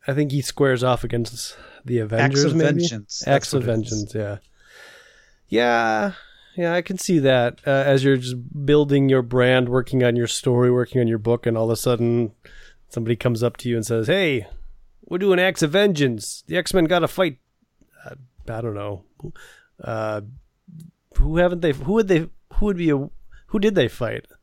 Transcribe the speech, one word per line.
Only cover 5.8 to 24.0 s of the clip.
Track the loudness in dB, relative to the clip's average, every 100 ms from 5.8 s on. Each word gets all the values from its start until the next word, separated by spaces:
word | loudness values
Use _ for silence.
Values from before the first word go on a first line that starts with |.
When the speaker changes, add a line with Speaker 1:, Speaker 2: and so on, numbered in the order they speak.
| 2 0 -2 -6 -20 _ _ -4
Speaker 1:
yeah, | -2
I | -2
can | -4 -8
see | 0 2
that, | 4 4 2 -2 -2
uh, |
as | 0 4 4
you're | 4 2
just | 0 -10 -10 -8 2
building | 4 4 4 4
your | 2
brand, | 2 2 4 4 2
working | 0 0 2
on | 2 2
your | 0
story, | -2 0 2 4
working | 2 0 0
on | 0
your | 0
book, | 0 0 0
and | -2
all | 0
of |
a | 0
sudden | 0 0 2 0 -2 -6 -20 -20 -20 _ _
somebody | -8 -4 -2
comes | -2 0
up | -2 -4
to | -4
you | -4
and | -2
says, | -2 0
"Hey, | 0 0 -2 -6 -14 -16 -18 -20 _ -8
we're | -2
doing | 2 4
Acts | 2 2
of | 0
Vengeance. | 4 2 4 0 0 -8 -14 -6
The | -4
X-Men | 0 0 2
gotta | 2 0
fight," | 0 -2 -2 _ _ _ _ _ _ -20
uh, | -20 -20 _ -12
I | -8
don't | -8
know. | -8 -8 -10 -14 _ -16 -16 -20 -20 _ _
Uh, | -10 -6 -6 -6 -10 -20 _ _ _ -20 -20 _ _ 0
who | 0 4
haven't | 2 2
they, | -2
who | -2 0
would | 0 2
they, | 2 0 -12 _
who | 0 0
would | 2
be | 0
a, | 0 -2 -12 -20 -20 _
who | 0
did | 0 2
they | 0
fight? | 0